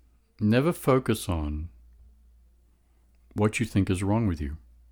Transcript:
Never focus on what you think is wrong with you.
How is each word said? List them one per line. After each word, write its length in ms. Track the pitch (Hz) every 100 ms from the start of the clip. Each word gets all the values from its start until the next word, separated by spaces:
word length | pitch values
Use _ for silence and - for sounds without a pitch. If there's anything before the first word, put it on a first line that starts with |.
| _ _ _ _
Never 360 | 104 117 147
focus 520 | 170 - 131 131 113 -
on 440 | 85 76 76 82 - - - - _ _ _ _ _ _ _ _ _ _ _ _
what 260 | - 104 -
you 60 |
think 240 | 113 104 95
is 140 | 92
wrong 240 | 98 110 117
with 120 | 80
you. 200 | 73 76 - - _